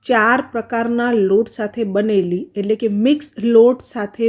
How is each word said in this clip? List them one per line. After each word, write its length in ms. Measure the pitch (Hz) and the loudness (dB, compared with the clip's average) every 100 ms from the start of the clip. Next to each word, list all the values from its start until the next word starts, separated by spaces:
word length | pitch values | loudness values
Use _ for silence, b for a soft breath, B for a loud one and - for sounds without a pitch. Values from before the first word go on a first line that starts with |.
| - | -2
ચાર 320 | 240 214 254 262 | 0 2 0 -2
પ્રકારના 600 | 233 226 233 233 240 240 233 | -8 -6 -4 -2 -2 0 0
લોટ 280 | 190 196 220 | 2 0 0
સાથે 300 | - 208 233 208 | -6 -8 -6 -4
બનેલી, 520 | 196 214 208 175 180 - | -2 0 0 0 -4 -6
એટલે 240 | 208 202 214 | -8 -4 -2
કે 140 | 220 202 | -2 0
મિક્સ 280 | 233 294 - - 226 | 2 0 -4 -6 2
લોટ 360 | 226 240 254 - | 6 6 4 -6
સાથે 380 | 233 208 - | -10 -10 -4